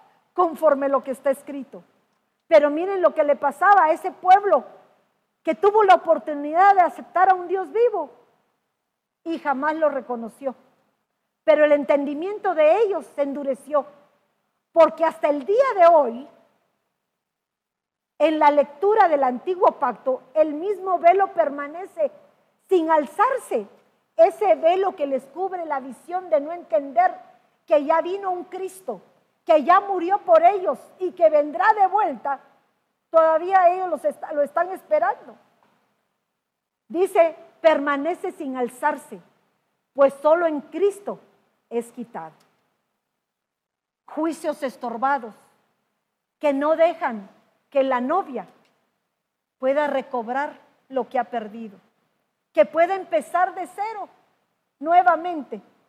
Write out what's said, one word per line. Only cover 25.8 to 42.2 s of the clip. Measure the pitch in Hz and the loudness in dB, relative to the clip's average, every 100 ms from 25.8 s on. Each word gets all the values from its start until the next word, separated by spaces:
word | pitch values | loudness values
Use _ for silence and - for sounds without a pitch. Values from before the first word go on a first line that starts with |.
| 262 226 - 359 370 | -8 -16 -10 -10 -2
de | 302 | -2
no | 294 | -2
entender | 349 - 311 277 277 370 - - _ _ _ - | -10 -6 -4 -2 0 0 -2 -18 _ _ _ -2
que | 302 285 | 0 2
ya | 330 | 0
vino | 320 403 392 | -2 -6 -6
un | 359 - | -8 -10
Cristo, | 370 381 - - 190 _ _ _ _ - | -12 -12 -12 -12 -12 _ _ _ _ 2
que | 311 | 2
ya | 269 370 | 4 2
murió | 403 370 339 403 | 2 -4 -2 -2
por | 370 320 | 4 4
ellos | 339 403 359 254 - - | 6 2 -2 -6 -10 -10
y | 370 | -8
que | - 320 | 2 2
vendrá | 302 294 320 403 | 4 0 0 2
de | 427 381 | 2 2
vuelta, | 392 381 233 285 269 _ _ _ _ _ _ _ | 2 -2 -4 -8 -8 _ _ _ _ _ _ _
todavía | 320 320 320 349 381 349 | 2 4 2 2 2 4
ellos | 370 370 | 2 -4
los | 302 302 | -4 -4
est-, | - - | -6 -6
lo | 302 | -4
están | 285 330 359 | -2 -4 -6
esperando. | 370 - 302 349 453 285 214 _ _ _ _ _ _ _ _ _ _ _ _ _ _ - | -8 -4 -2 0 -4 -10 -20 _ _ _ _ _ _ _ _ _ _ _ _ _ _ -10
Dice, | 320 370 381 330 320 - _ | -4 -2 0 0 -2 -20 _
"Permanece | 320 294 285 277 302 359 370 | 2 2 0 -4 -4 -6 -10
sin | - 285 254 | -10 -10 -6
alzarse, | 240 - 302 - - 185 _ _ _ _ _ _ _ | -8 -4 -6 -6 -10 -20 _ _ _ _ _ _ _
pues | - 277 277 | 0 0 2
solo | 302 330 339 | 0 0 0
en | 294 | -4
Cristo | - 320 403 392 - 180 _ _ _ _ _ | -10 -4 -4 -4 -12 -14 _ _ _ _ _
es | 233 233 | -10 -10
quitado". | - 226 190 | -12 -16 -16